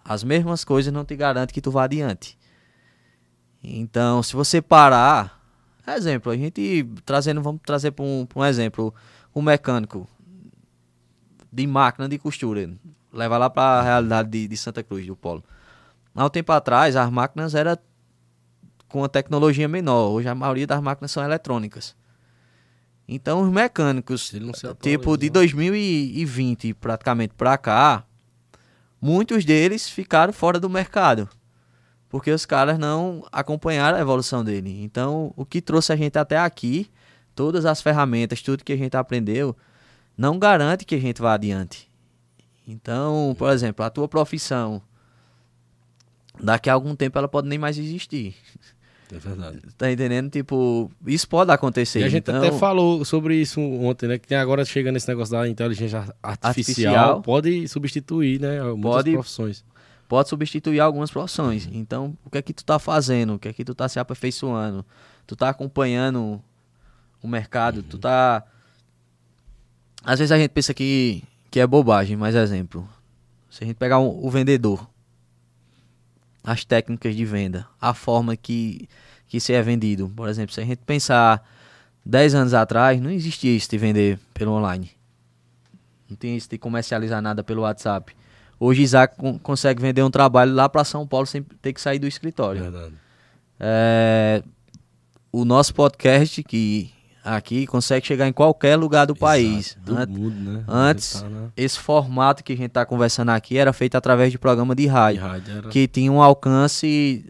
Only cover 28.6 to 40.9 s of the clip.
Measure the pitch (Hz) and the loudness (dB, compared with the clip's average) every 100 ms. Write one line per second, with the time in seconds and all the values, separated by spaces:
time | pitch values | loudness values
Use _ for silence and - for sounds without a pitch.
28.6 | _ _ _ _ 135 175 226 226 151 156 | _ _ _ _ 0 0 2 0 2 4
29.6 | 170 220 - - 190 160 175 208 170 175 | 2 0 -8 -10 0 4 4 2 -2 0
30.6 | 185 185 185 208 175 113 104 - _ _ | -2 -4 -4 0 2 2 -2 -12 _ _
31.6 | _ _ _ _ _ 139 151 156 - 139 | _ _ _ _ _ -8 -2 -2 0 2
32.6 | 139 160 151 156 180 170 - 151 143 151 | 2 0 -2 -2 -4 -8 -10 -8 -6 -4
33.6 | 165 151 143 175 143 131 127 123 110 101 | -2 0 0 0 0 0 -2 -4 -4 -4
34.6 | 95 95 104 123 131 156 156 - 139 175 | -6 -10 -10 -6 -4 -4 -8 -10 -8 -8
35.6 | - 160 - 156 147 151 147 156 170 - | 0 0 2 0 0 -2 0 0 0 -4
36.6 | 120 143 208 _ _ _ _ - 147 170 | -4 -4 -6 _ _ _ _ -4 -2 0
37.6 | 160 156 151 151 139 117 117 120 - 139 | 0 0 0 2 2 0 -2 -4 -4 -4
38.6 | - 139 131 131 127 123 107 113 143 - | -4 -4 -2 -4 -2 -4 -2 -2 -2 -6
39.6 | _ _ _ _ _ - 135 175 208 185 | _ _ _ _ _ -4 -2 2 4 4
40.6 | 147 185 196 | 4 0 -2